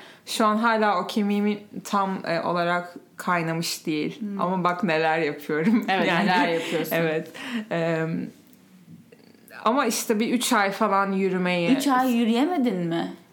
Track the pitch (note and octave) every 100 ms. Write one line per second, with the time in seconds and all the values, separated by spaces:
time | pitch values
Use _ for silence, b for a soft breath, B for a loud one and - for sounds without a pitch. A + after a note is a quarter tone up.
0 | B B - - G#3+ G#3+ A#3 A3 G#3+ F3+
1 | F3+ A3+ G3+ G3+ G#3 G#3 - F#3+ - G3+
2 | G3 F#3+ - E3 - F3 E3+ F3 F3 -
3 | - - - F3 E3 E3 E3+ - - D3+
4 | D3+ - G#3 G3 F3+ F#3 F3 F3 F3+ D#3
5 | D#3+ D#3+ D3 D3 - D3+ F3 G#3+ G3+ F#3+
6 | F3 F3 G3 F3+ F3 E3 - E3+ E3 E3
7 | E3 D#3 - B C4 A#3 G#3+ E3+ E3 D#3+
8 | D#3+ E3+ - - - - - - - -
9 | - - - - - A#2+ G#3+ C4 A#3+ A3
10 | - G#3 A#3 A#3+ - A3+ G3 G3 A3 G3
11 | G3 F#3+ F#3+ F#3 F3+ F3 E3+ C4+ C#4+ B3+
12 | C4 A#3 A3+ A#3 D#4 F4 B3 F#3 E3+ E3+
13 | F3+ - -